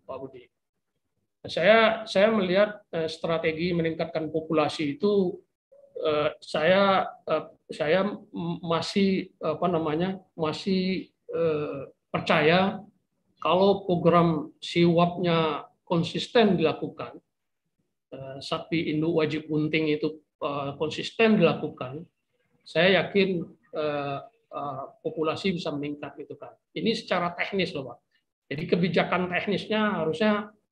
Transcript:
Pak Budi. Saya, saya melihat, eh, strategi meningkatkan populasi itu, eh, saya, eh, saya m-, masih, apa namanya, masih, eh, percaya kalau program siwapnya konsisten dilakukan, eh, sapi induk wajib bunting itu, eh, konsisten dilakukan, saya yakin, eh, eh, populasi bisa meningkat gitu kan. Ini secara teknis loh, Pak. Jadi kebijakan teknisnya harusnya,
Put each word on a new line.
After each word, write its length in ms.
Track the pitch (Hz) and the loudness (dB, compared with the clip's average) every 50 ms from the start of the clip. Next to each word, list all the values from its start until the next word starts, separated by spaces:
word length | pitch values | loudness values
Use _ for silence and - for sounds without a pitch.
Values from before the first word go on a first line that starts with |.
| _ | _
Pak 120 | - 135 131 | -14 -12 -12
Budi. 240 | 135 135 - 123 123 _ _ _ _ _ _ _ _ _ _ _ _ _ _ _ _ _ _ _ - | -12 -14 -16 -20 -20 _ _ _ _ _ _ _ _ _ _ _ _ _ _ _ _ _ _ _ -14
Saya, 580 | - - 170 160 190 220 226 220 214 - - - | -8 -2 2 6 6 6 8 6 4 2 0 -4
saya 240 | - - 190 202 226 | -2 2 4 4 4
melihat, 560 | 226 214 180 180 180 196 208 202 - - _ _ - | 4 2 0 2 2 2 2 2 0 -8 _ _ -4
eh, 160 | 165 160 160 | -4 -4 -4
strategi 640 | 160 - - 165 165 160 - 165 160 156 170 180 175 | -6 -6 -4 -2 -2 0 0 -2 -2 0 -2 -2 0
meningkatkan 560 | 170 165 165 160 160 165 165 - 160 156 151 | 0 -2 -2 -2 -4 -6 -4 -4 -6 -6 -4
populasi 680 | 156 160 156 - 165 151 151 143 - - 151 143 143 - | -4 -4 -4 0 0 2 2 0 -2 -4 -4 -4 -4 0
itu, 340 | 208 208 208 202 190 175 - - - _ _ _ _ _ _ - - _ - | 0 2 2 2 2 0 -2 -8 -14 _ _ _ _ _ _ -20 -20 _ -10
eh, 380 | - - 156 151 151 147 151 - | -4 -2 0 0 0 0 -2 -2
saya, 720 | - - - - 160 151 170 185 196 196 196 190 175 - - - - _ | -6 -8 -6 -2 2 4 4 6 6 4 4 4 2 0 -2 -8 -10 _
eh, 180 | - 160 156 - - - _ _ - - | -2 -2 -2 -2 -6 -14 _ _ -14 -6
saya 320 | - 156 151 170 190 196 | -4 0 2 2 2 2
m-, 540 | 208 196 202 - - - 196 170 170 170 165 | 0 -4 -8 -12 -12 -10 -6 -6 -6 -6 -6
masih, 720 | - 165 165 160 165 - - 208 196 196 190 175 - - _ _ | -2 -2 -2 -2 -2 0 2 2 2 4 2 0 -2 -6 _ _
apa 240 | - 165 147 - 175 | -4 -4 -2 0 0
namanya, 560 | 180 175 160 160 156 151 160 180 190 190 190 - _ _ | 0 0 0 0 0 0 0 -2 -2 -4 -8 -12 _ _
masih, 720 | 175 160 151 151 - - 208 185 185 185 185 190 170 - - _ _ _ - 160 | -4 -4 -4 -4 -4 -2 0 0 0 0 0 -2 -4 -6 -10 _ _ _ -8 -4
eh, 480 | 165 165 160 156 147 151 143 143 139 135 - - _ _ _ - | -2 0 0 0 -2 -4 -6 -8 -10 -12 -14 -18 _ _ _ -6
percaya 680 | 160 - - - 160 147 156 170 185 190 202 220 - - - _ _ _ _ _ _ _ _ _ _ | -4 0 0 2 4 4 4 4 4 4 2 -2 -6 -10 -18 _ _ _ _ _ _ _ _ _ _
kalau 420 | - 156 170 180 196 202 190 - - | -2 0 2 4 4 4 4 2 0
program 680 | - 180 165 160 170 165 175 165 170 160 147 - - - _ | -2 -2 2 2 4 4 6 4 4 2 -2 -4 -8 -12 _
siwapnya 1040 | - - - 175 170 175 165 170 175 175 - - - 175 165 165 160 156 147 139 - - _ _ _ | -14 -2 2 4 4 4 6 4 2 2 0 -2 -2 0 2 2 2 0 -2 -6 -8 -14 _ _ _
konsisten 720 | - 180 170 - - - 175 - - - 247 220 202 180 156 | -2 0 0 0 0 -4 -6 -6 2 4 4 4 6 4 2
dilakukan, 580 | 160 147 139 - 160 139 - - 123 120 - - - _ _ _ _ _ _ _ _ _ _ _ _ _ _ _ _ _ | 2 0 0 -2 -6 -10 -8 -12 -14 -14 -14 -18 -20 _ _ _ _ _ _ _ _ _ _ _ _ _ _ _ _ _
eh, 260 | - 135 135 135 135 139 - | -16 -14 -14 -14 -14 -14 -8
sapi 480 | - 165 160 - - 165 160 - - 151 | -6 -6 -6 -4 -4 -2 -2 -2 -2 -2
induk 220 | 151 156 165 170 | -2 -2 0 2
wajib 320 | 160 156 147 151 156 - | 2 0 0 -2 -4 -4
bunting 420 | - 151 151 151 151 160 160 156 151 151 | -2 -2 -2 0 0 0 0 2 0 0
itu, 240 | 151 156 151 156 - _ _ _ _ - | 0 -2 -4 -4 -8 _ _ _ _ -6
eh, 280 | 147 143 143 139 139 - | -6 -6 -6 -6 -8 -6
konsisten 640 | - 156 151 - - - - - - 226 220 214 170 | -6 -6 -4 -4 -6 -8 -6 0 4 4 6 6 6
dilakukan, 640 | 170 156 - - - 151 - - 131 127 135 160 175 - _ _ _ _ _ _ _ _ _ _ _ | 6 4 4 0 -4 -8 -8 -10 -10 -10 -10 -12 -14 -16 _ _ _ _ _ _ _ _ _ _ _
saya 400 | - - 160 170 190 196 170 156 | -2 2 4 6 6 6 4 2
yakin, 400 | - - 202 190 190 185 165 165 - - _ _ _ | 2 2 2 2 2 0 -2 -6 -8 -12 _ _ _
eh, 480 | - 165 151 151 147 143 139 139 139 135 - - _ _ _ _ | -6 -4 -4 -2 -2 -4 -4 -6 -6 -8 -10 -14 _ _ _ _
eh, 320 | - 147 143 143 135 131 139 - - _ | -10 -8 -8 -8 -8 -10 -12 -12 -14 _
populasi 560 | - 160 - 170 156 156 147 - - 196 175 | -10 -8 -4 -2 -2 -2 -2 -2 -2 -2 -2
bisa 160 | 165 - 165 | -2 -4 -6
meningkat 400 | 147 143 143 147 147 143 147 143 - 151 | -6 -4 -6 -6 -8 -8 -12 -12 -12 -14
gitu 160 | 139 - 135 | -16 -16 -16
kan. 160 | - 127 - - _ _ _ - | -16 -18 -20 -20 _ _ _ -8
Ini 160 | 156 170 220 | -2 0 0
secara 400 | 226 220 - - 202 180 175 175 | 0 -2 -2 -2 -2 0 0 -2
teknis 400 | 175 180 180 - 208 190 175 147 | -4 -6 -6 -4 -2 -2 -2 -2
loh, 240 | - 143 131 123 - | -4 -8 -10 -10 -14
Pak. 40 | - _ _ _ _ _ _ _ _ _ | -18 _ _ _ _ _ _ _ _ _
Jadi 160 | - 143 143 175 | -10 -8 -8 -2
kebijakan 640 | 170 196 175 175 185 - 185 170 - 190 175 180 | 0 0 2 2 2 2 0 0 2 0 -2 0
teknisnya 720 | 180 180 175 - 208 190 165 - - 214 214 214 208 196 170 | -2 -2 -4 -2 -2 -4 -4 -2 -2 0 0 0 0 0 0
harusnya, 520 | 160 160 156 - 220 214 208 208 208 - - _ _ _ | -2 -2 0 2 2 2 2 0 -2 -6 -14 _ _ _